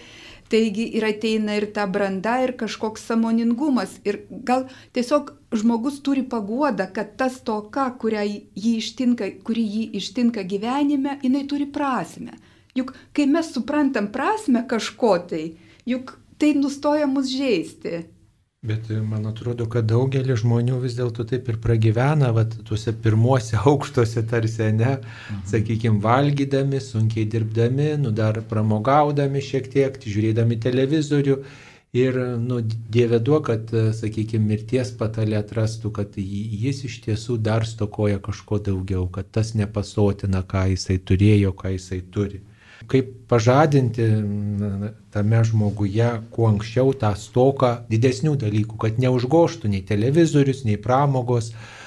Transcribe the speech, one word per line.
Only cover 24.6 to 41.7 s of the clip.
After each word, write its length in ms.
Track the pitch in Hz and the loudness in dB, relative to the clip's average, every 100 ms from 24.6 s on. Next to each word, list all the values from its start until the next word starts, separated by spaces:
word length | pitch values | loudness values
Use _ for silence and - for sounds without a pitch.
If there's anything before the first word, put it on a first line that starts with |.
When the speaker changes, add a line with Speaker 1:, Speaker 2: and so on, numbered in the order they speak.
| 110 | 0
Speaker 2:
ne? 300 | 107 123 135 | 2 2 0
Speaker 3:
Mhm. 420 | - - - 101 90 | -6 -16 -12 -10 -2
Speaker 2:
Sakykim, 500 | 113 110 110 117 104 | -2 0 0 2 2
valgydami, 800 | 107 127 147 139 135 135 139 135 | 4 4 4 2 0 0 0 -2
sunkiai 400 | - 110 110 113 | -4 0 0 0
dirbdami, 680 | 107 113 107 107 117 135 151 147 | -2 -2 -2 2 2 2 0 0
nu, 160 | 123 | 0
dar 300 | 107 107 110 | 0 0 0
pramogaudami 960 | 113 107 107 107 117 147 147 143 139 139 | -2 0 0 2 4 4 4 2 0 -2
šiek 320 | 139 135 110 | -2 -4 0
tiek, 240 | 139 135 - | 0 0 -2
žiūrėdami 640 | 107 101 110 113 117 113 | -4 0 0 2 2 0
televizorių. 800 | 127 123 135 160 143 147 139 135 - - - - _ | 0 0 2 0 0 2 2 0 -4 -18 -20 -20 _
Ir, 320 | 123 127 127 123 | 0 2 0 -2
nu, 260 | 120 120 120 | -2 -2 -2
Dieve 580 | 110 113 - 117 117 117 | -2 -4 0 2 4 2
duok, 300 | 120 151 147 | 4 2 2
kad, 240 | 110 - | -2 -2
e, 140 | 113 110 | 0 0
sakykim, 520 | 110 107 110 107 110 107 | 0 -4 -4 -2 0 0
mirties 460 | 107 - 127 113 | 0 0 -2 -2
patale 480 | - 110 110 107 107 | -4 -4 -2 0 0
atrastų, 500 | 104 117 110 - 104 | -2 -2 -2 -2 -6
kad 300 | 107 98 - | -6 -6 -6
ji-, 240 | 95 101 110 104 | -6 -6 -6 -4
jis 260 | 127 139 | -4 -4
iš 160 | 120 - | -8 -8
tiesų 380 | - 104 - 117 | -4 -4 -2 -2
dar 240 | 107 110 | 0 0
stokoja 560 | 113 - 104 - 104 101 | -2 -4 -4 0 0 0
kažko 400 | - - - 104 | -4 -10 -4 -2
daugiau, 480 | 101 92 95 92 90 | 0 -2 -2 -2 -2
kad 240 | 95 - | -4 -4
tas 240 | 113 110 110 | -2 0 0
nepasotina, 880 | 104 104 101 - 101 98 98 92 | -2 -2 -4 2 2 2 0 -2
ką 240 | 92 98 92 | 0 0 0
jisai 320 | 92 - 92 | 0 0 -2
turėjo, 560 | - 95 104 104 95 95 | 2 4 6 6 4 0
ką 160 | 95 | -6